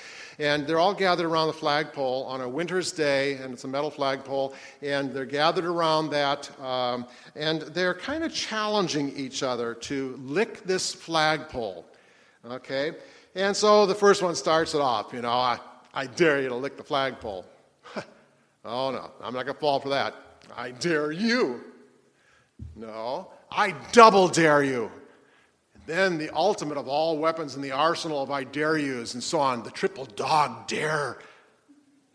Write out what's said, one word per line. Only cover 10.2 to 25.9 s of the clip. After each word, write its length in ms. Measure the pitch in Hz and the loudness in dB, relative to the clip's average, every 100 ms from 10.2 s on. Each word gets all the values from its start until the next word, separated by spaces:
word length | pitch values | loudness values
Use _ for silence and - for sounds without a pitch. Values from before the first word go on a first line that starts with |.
lick 400 | 131 156 233 226 | -4 -2 -2 -4
this 300 | 180 185 - | -4 -2 -2
flagpole, 920 | - - 165 156 156 - 131 110 87 - - _ _ _ _ 117 | -8 -4 2 2 2 -4 -6 -6 -6 -14 -20 _ _ _ _ -14
okay? 480 | 127 - 135 147 170 - - _ 185 | -14 -6 -4 -4 -6 -16 -20 _ -2
And 180 | 196 | 0
so 320 | 196 208 208 202 | 2 6 6 6
the 100 | 202 | 6
first 260 | 202 196 | 6 6
one 120 | 185 | 2
starts 420 | 165 175 160 160 151 | -2 2 2 2 2
it 40 | |
off, 320 | 139 110 104 | 2 0 -2
you 100 | 123 | -6
know, 80 | 120 | -2
"I, 300 | 123 127 113 - - - | 0 2 -2 -6 -20 -12
I 120 | 139 135 | -8 -6
dare 360 | 117 170 139 | 2 4 4
you 60 | 131 | 0
to 80 | 123 | -4
lick 220 | 139 135 | -6 -8
the 80 | - | -4
flagpole." 600 | 147 135 123 113 92 87 - _ | -2 0 -4 -10 -10 -12 -20 _
<laughs> 920 | _ - 208 - - _ _ _ _ | _ -14 -14 -14 -20 _ _ _ _
"Oh, 280 | 104 120 135 | -8 -4 -4
no, 200 | 117 80 - | -4 -10 -12
I'm 120 | 104 | -10
not 120 | 127 127 | -6 -6
gonna 140 | 131 | -2
fall 220 | 151 139 | 0 0
for 80 | 139 | 0
that." 260 | 135 110 - - - - 113 | 0 0 -6 -16 -20 -18 -12
"I 160 | 123 | -12
dare 400 | 127 165 156 151 | -6 -2 0 0
you." 540 | 156 226 247 170 117 - - - _ _ _ _ _ _ - - - | -2 0 2 0 -2 -12 -20 -20 _ _ _ _ _ _ -18 -16 -14
"No, 540 | 110 110 113 147 190 - - | -12 -8 -6 -6 -8 -20 -6
I 240 | - 202 151 120 | -2 0 -2 4
double 360 | 233 226 196 180 | 10 12 10 6
dare 360 | 156 160 147 | 6 6 6
you." 260 | 139 127 104 - - - _ _ _ _ _ - | 4 0 -4 -10 -20 -20 _ _ _ _ _ -18
And 80 | |
then 320 | - | -6